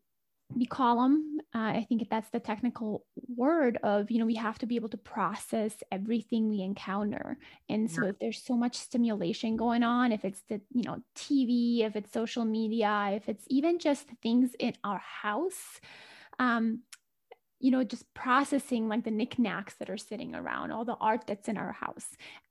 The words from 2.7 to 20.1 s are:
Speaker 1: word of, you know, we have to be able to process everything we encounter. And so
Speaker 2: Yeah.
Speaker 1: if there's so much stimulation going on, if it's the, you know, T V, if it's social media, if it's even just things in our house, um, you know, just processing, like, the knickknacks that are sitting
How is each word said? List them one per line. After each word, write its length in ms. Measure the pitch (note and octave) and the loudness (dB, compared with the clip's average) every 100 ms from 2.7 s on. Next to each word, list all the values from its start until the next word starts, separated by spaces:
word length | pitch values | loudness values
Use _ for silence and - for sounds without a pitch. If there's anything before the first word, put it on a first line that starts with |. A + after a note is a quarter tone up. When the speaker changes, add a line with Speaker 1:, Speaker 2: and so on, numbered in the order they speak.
| A#3+ A3 G#3 - - | -2 -4 -6 -8 -14
Speaker 1:
word 640 | - A#3+ C4 E4+ B3+ G#3+ | -10 0 2 4 2 2
of, 280 | G#3 G#3 G#3 | 2 2 2
you 80 | A3+ | 2
know, 60 | A3+ | 2
we 80 | A3 | 0
have 240 | A3 A3 | -2 -4
to 60 | A3+ | -2
be 80 | A#3+ | -2
able 140 | A3 | -2
to 80 | - | -8
process 840 | - A3+ F3+ A3 - A3+ G#3+ - - | -8 -2 -2 -2 -4 -2 -2 -4 -8
everything 580 | F#3+ G#3 A#3 - A3+ A3 | -6 0 -2 0 0 2
we 120 | G#3 | 0
encounter. 800 | F#3 F#3+ - G3+ G#3 - - - - - - | -2 -6 -4 -2 -2 -4 -6 -10 -12 -16 -4
And 220 | G#3+ A3 | 0 0
so 140 | D#3+ | 0
Speaker 2:
Yeah. 60 | G3+ | 0
Speaker 1:
if 100 | G3 | 0
there's 220 | A3+ G#3+ | -4 -4
so 120 | - A#3+ | -2 0
much 200 | A#3+ - | 0 -2
stimulation 840 | - B3+ A#3 G#3 F3 A3 A3+ A3 | -4 0 2 2 -2 -2 -2 0
going 260 | A#3 A#3 | 2 2
on, 280 | A#3 A#3+ B3 | 2 4 2
if 120 | G#3+ | 2
it's 200 | G3 - | -2 -6
the, 180 | - G#3+ - | -8 -10 -4
you 120 | B3 | -2
know, 200 | G3 C#3 - - | -2 -6 -10 -14
T 300 | - C#4+ A#3+ | 0 2 4
V, 380 | A#3+ A#3+ A#3 | 4 4 2
if 120 | A3 G#3+ | 2 -2
it's 160 | G#3 | -4
social 340 | A#3+ A3+ B3 A3+ | -4 -2 -2 0
media, 680 | A3 A3 A3+ G#3 G#3 G3+ | 0 0 2 2 2 0
if 140 | G#3 - | -2 -4
it's 180 | G#3 - | -8 0
even 300 | C4+ D#4+ F4 | 2 4 2
just 280 | D#4+ C#4 - A#3+ | 2 0 -2 -6
things 340 | A3+ A#3+ B3+ - | 2 4 4 2
in 160 | A#3+ - | -4 -2
our 160 | G3+ F#3 | -4 -4
house, 840 | - - G#3 G#3+ F4+ - - - - - - - - - | -6 -6 -4 -2 -2 -4 -12 -20 -20 -20 -20 -20 -12 0
um, 440 | B3+ A#3 A3+ A#3 - - _ _ _ - _ _ | 2 2 0 -2 -8 -20 _ _ _ -20 _ _
you 100 | C4 | 2
know, 140 | C4 G#3 | 4 2
just 280 | A#3 - | -4 -12
processing, 760 | - B3+ B3+ C#4 C#4 - A#3+ A3 | -8 2 4 4 0 0 0 0
like, 160 | A3 A3+ | 0 0
the 40 | |
knickknacks 640 | G#3+ B3 - A3+ F3 G3+ - | 0 0 2 0 0 -8 -12
that 140 | - | -8
are 80 | G3 | -8
sitting 380 | - | -8